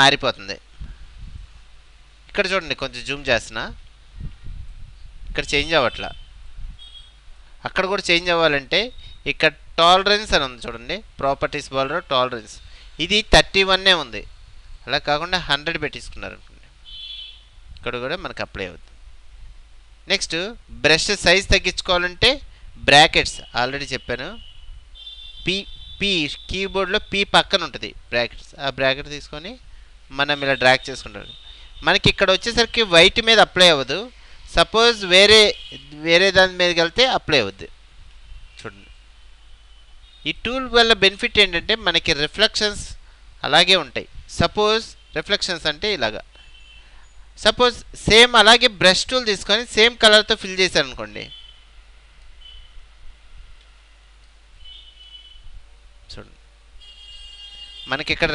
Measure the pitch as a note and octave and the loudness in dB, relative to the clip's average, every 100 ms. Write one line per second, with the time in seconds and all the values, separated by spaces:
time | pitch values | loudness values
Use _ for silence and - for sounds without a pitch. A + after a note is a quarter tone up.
0 | C#3 C#3 C3 G#2 G2 - - - - - | 4 4 -2 -6 -10 -14 -16 -18 -16 -16
1 | - - - - - - - - - - | -20 -18 -16 -16 -18 -20 -20 -20 -20 -20
2 | - - - G#3 F#3+ F#3+ D#3 C3 C3+ A#2+ | -20 -20 -10 -4 -2 -2 -4 -8 -8 -10
3 | A#2+ C#3+ C#3 A2+ - A2+ F3+ - - - | -10 -6 0 0 -2 -10 -10 -12 -20 -20
4 | - - - - - - - - - - | -20 -14 -14 -12 -14 -12 -14 -16 -18 -18
5 | - - - - C#3 C#3+ D3 D#3+ A2+ - | -20 -16 -12 -8 -4 -2 0 0 0 -2
6 | - - - - - - - - - - | -10 -12 -20 -20 -18 -14 -14 -14 -18 -20
7 | - - - - - - B2 - F#3 G3 | -20 -20 -20 -20 -20 -14 -8 -4 -2 -2
8 | - E3+ F3+ E3+ D#3+ C#3+ C3 E3+ B3 - | 0 0 2 2 2 0 0 -2 -2 -8
9 | - - D3+ - D#3+ - - - E3+ F#3 | -18 -12 -8 0 0 -2 -6 2 4 6
10 | G3 G#3 G#3+ F3+ C3 A#2+ B2 A2+ B2 F#3+ | 4 0 0 0 -2 -8 -12 -10 -10 -10
11 | - - C#3 C#3 D3+ D3 - C3+ C3+ C#3 | -12 -6 -4 -2 -4 -6 -6 -4 -4 -4
12 | - C3 B2+ A#2+ G#2+ - - - - - | -2 0 0 -4 -14 -20 -20 -20 -14 -8
13 | E3+ G#3 - E3 - G3 F#3+ F#3 F#3+ F3 | -2 -2 2 2 4 2 2 2 4 2
14 | B2+ G#2 - - - - - - B2 C#3+ | 0 -12 -14 -18 -20 -20 -20 -16 -4 -4
15 | - D3 F3 F#3 D#3 C#3+ D3+ E3 C#3+ A#2 | -2 -2 -2 -4 -2 -4 -4 -6 -8 -10
16 | - A2 G2 G2+ - - - - - - | -16 -14 -14 -16 -20 -20 -20 -20 -20 -18
17 | - - - - - - - - B2 A#2+ | -16 -16 -18 -20 -20 -20 -20 -14 -10 -8
18 | B2+ F#3 D3 A#2 G2+ G2+ F#2 D#2+ - - | -8 -8 -10 -12 -12 -10 -10 -12 -20 -20
19 | - - - - - - - - - - | -20 -20 -20 -20 -20 -20 -20 -20 -20 -14
20 | - F#3+ - E3 G3 A#3 - C3+ D3 D#3+ | -4 -4 -4 -6 -8 -12 -18 -2 2 2
21 | - G3+ F3 F#3+ F#3+ G3 F3+ - - F3 | 0 0 2 4 4 0 0 -4 -2 0
22 | F3+ F3 A#3+ C#4+ - - - - C3+ C#3 | -2 0 0 0 -6 -20 -20 -14 4 6
23 | D#3+ E3+ C#3 - - A#2 B2+ C#3 C3+ B2+ | 6 4 -2 -6 -8 -4 -4 -4 -8 -8
24 | - A#2+ D#3 A3+ - - - - - - | -8 -8 -10 -14 -18 -20 -18 -18 -20 -20
25 | - - - - - G3 - - - - | -18 -18 -18 -10 -6 -6 -6 -14 -16 -6
26 | G3+ F3+ C#3+ - - F#3 G3 F#3+ F#3 G#3 | -2 -2 -2 -8 -10 -6 -4 -4 -2 -2
27 | - G3+ G3 F3 - F#3+ D#3 A2+ A2 - | -2 -4 2 2 2 -2 -2 -10 -14 -16
28 | - A#2+ A#2+ - - - C#3 B2+ C3+ C3+ | -6 -4 -4 -6 -20 -10 -8 -2 -2 -2
29 | C#3+ D3 - D3+ F3+ B3+ - - - - | -6 -14 -14 -14 -14 -18 -20 -20 -20 -20
30 | - C3+ C#3+ C#3+ C#3 B2+ B2+ B2+ - B2+ | -8 -2 0 0 0 4 4 4 0 -12
31 | A#2 G2+ G2 - - - - - D3 G3 | -12 -14 -16 -20 -20 -20 -20 -6 0 2
32 | G3+ - F#3+ F#3 A#3 A#3 A3+ A#3 G#3 E3+ | 2 2 2 0 0 -2 0 0 4 6
33 | F#3+ A#3+ A3+ A3 F3+ F#3 F3+ C#3+ B2+ E3+ | 6 4 4 6 6 6 6 4 0 -6
34 | B3 - - - - E3+ E3+ A3 A#3 A3 | -10 -18 -20 -20 -4 0 2 4 2 2
35 | F#3 F#3 G#3 A3 G3+ - - C3 C#3 D3+ | 4 6 8 8 6 2 -10 -18 -18 -6
36 | D#3+ E3+ G3 F#3 F#3 F3+ F3+ E3+ E3 A3+ | 2 4 6 6 4 4 0 2 0 2
37 | B3+ G3+ - C#3+ G2 - - - - - | 2 0 0 0 0 -6 -16 -20 -20 -20
38 | - - - - - - D3+ G3 - - | -20 -20 -20 -18 -20 -18 -18 -18 -20 -20
39 | - - - - - - - - - - | -20 -20 -20 -20 -20 -20 -20 -20 -20 -20
40 | - - D3+ - A3+ C4 B3+ A#3 A3+ G#3+ | -20 -12 -8 -6 -4 -4 0 4 4 4
41 | G3 G3 A#3 G#3+ F#3+ E3+ E3+ A3 G3 E3 | 2 2 -2 2 2 0 -2 -2 0 0
42 | E3+ D3 D3 - A3 - G#3+ G#3 - - | 0 -2 -2 0 0 0 -4 -4 -12 -16
43 | - - - - B2+ D3+ F3+ F#3 C3+ A2 | -20 -20 -20 -10 0 2 4 2 0 -8
44 | - - - - E3+ G#3+ G#3 A3 - - | -12 -14 -10 -2 -2 0 0 0 -4 -16
45 | - D3+ - G3+ - E3+ D#3+ D3 G#3+ F3+ | -12 -10 -4 -4 -4 -6 -6 -4 -4 -2
46 | A2 G#2+ - - - - - - - - | -4 -4 -14 -20 -20 -20 -20 -20 -20 -20
47 | - - - - G#3+ A3 B3 A3+ - - | -20 -20 -20 -4 -2 2 0 0 -12 -8
48 | - G#3+ B3 A#3+ G#3 A#3+ B3 F#3 F3+ F3+ | 4 6 8 8 6 6 4 2 2 2
49 | - B3+ A3+ F#3+ - G#3+ A#3+ - A3+ A#3+ | 0 -4 -2 -4 -2 -4 -2 2 2 4
50 | A3 G#3+ G#3 G#3+ G3 F#3 F3+ E3 C3+ A#2+ | 6 6 4 -4 -4 -2 0 0 -2 -6
51 | G#2+ G#2 G#2+ - - - - - - - | -12 -12 -16 -18 -20 -20 -20 -20 -20 -20
52 | - - - - - - - - - - | -20 -20 -20 -20 -20 -20 -20 -20 -20 -20
53 | - - - - - - - - _ _ | -20 -20 -20 -20 -20 -20 -20 -20 _ _
54 | _ _ - _ _ - - - - - | _ _ -20 _ _ -20 -20 -20 -20 -20
55 | - - - - - - - - - - | -20 -20 -20 -20 -18 -18 -20 -20 -20 -20
56 | - - - - - _ - - - - | -20 -18 -18 -20 -20 _ -20 -20 -20 -20
57 | - - - - - - - - - C3+ | -20 -20 -20 -20 -18 -18 -18 -16 -8 -8
58 | D#3 D3 D#3+ | -6 -4 -2